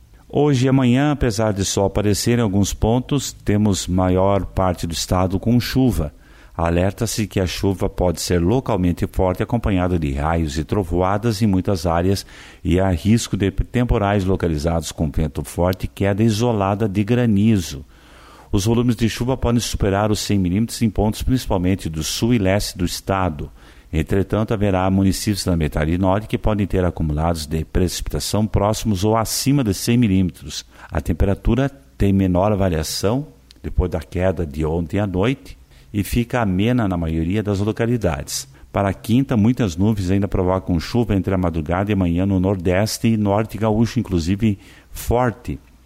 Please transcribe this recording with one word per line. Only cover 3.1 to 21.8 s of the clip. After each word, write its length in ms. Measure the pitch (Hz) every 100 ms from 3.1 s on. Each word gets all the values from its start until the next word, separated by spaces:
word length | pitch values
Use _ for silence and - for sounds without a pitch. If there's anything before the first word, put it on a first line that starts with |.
| 143 -
temos 540 | - - 104 107 92 -
maior 580 | 90 92 90 95 101
parte 440 | 90 - 92 87 87
do 60 |
estado 440 | 80 - 92 92 92
com 220 | - 120
chuva. 520 | - 131 131 80 76 - - - - -
Alerta-se 720 | 85 87 95 - 117 - 104
que 120 | -
a 80 | 90
chuva 420 | - 98 90 98
pode 320 | - 90 80
ser 180 | - 87
localmente 680 | 85 123 127 104 90 85 95
forte, 340 | - 92 87
acompanhada 560 | 110 120 113 95 90 90
de 140 | 73
raios 440 | 67 76 85 80 73
e 60 |
trovoadas 800 | 76 104 85 87 92 101 117 101
em 60 | 110
muitas 380 | 92 90 98 90
áreas, 400 | 82 90 98 - - - -
e 160 | 80 87
há 100 | 95
risco 440 | 87 95 117 - 101
de 160 | 98
temporais 720 | - - 120 120 120 101 104
localizados 680 | 92 92 90 76 78 85 78
com 180 | - 80
vento 320 | 69 78 -
forte 420 | 73 - 87 95 -
e 20 |
queda 360 | - 98 101
isolada 640 | 113 107 120 110 98 101 110
de 160 | 95
granizo. 800 | 104 123 120 98 110 107 85 69 - - - - - - -
Os 140 | 104 98
volumes 300 | 117 123 113
de 140 | 113
chuva 260 | - 123 131
podem 240 | 120 120
superar 520 | - - 104 98 107
os 80 | 104
cem 180 | - 101
milímetros 420 | 92 95 113 -
em 60 | 113
pontos 320 | - 104 107
principalmente 680 | - 127 - 101 90 95